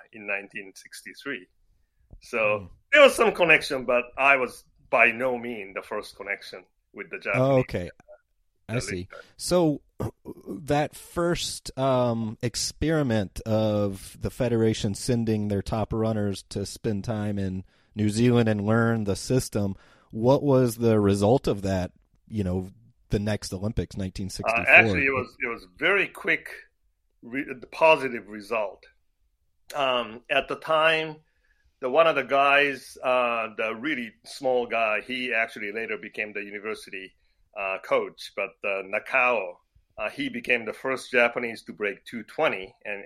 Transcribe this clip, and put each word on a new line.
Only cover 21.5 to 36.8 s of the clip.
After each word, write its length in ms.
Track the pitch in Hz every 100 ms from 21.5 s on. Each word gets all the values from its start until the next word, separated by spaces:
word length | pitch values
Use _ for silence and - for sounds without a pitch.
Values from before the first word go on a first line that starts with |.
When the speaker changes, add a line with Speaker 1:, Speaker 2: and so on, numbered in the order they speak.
| 104
Speaker 2:
that, 300 | 95 95 90 _ _ _ -
you 160 | 110
know, 260 | 92 92 92 - _ _ -
the 80 | 107
next 340 | 104 104 -
Olympics, 440 | 92 104 107 87 101
nineteen 340 | 92 - 92
sixty-four? 300 | - 101 117
Speaker 1:
Uh, 40 | 123
actually, 360 | 160 - 147
it 60 | 135
was, 240 | 135 120 -
it 40 | 123
was 180 | 110 92 110
very 300 | 160 196 165
quick, 420 | - 190 156 - - - _ _ _ _ _
re-, 220 | 120 131 - 131
the 60 | -
positive 640 | - 160 156 131 117 98
result. 580 | 107 98 113 101 - _ _ _ _ _ _ _ _ -
Um, 480 | 147 135 123 110 120 -
at 160 | 139 -
the 80 |
time, 640 | 139 - 160 160 160 156 156 _ _ _ _ _ _
the, 100 | 131
one 160 | 143 165
of 80 |
the 80 | 143
guys, 720 | 123 139 139 139 143 127 - -
uh, 460 | 135 127 120 117 110 107
the 180 | 110
really 380 | 110 143 131 113 -
small 420 | - - 135 127 117
guy, 340 | 113 110 104
he 320 | 113 127 127
actually 380 | 113 113 117 104
later 240 | 107 113 104
became 340 | 107 - 107
the 80 | 104
university, 720 | 101 104 107 104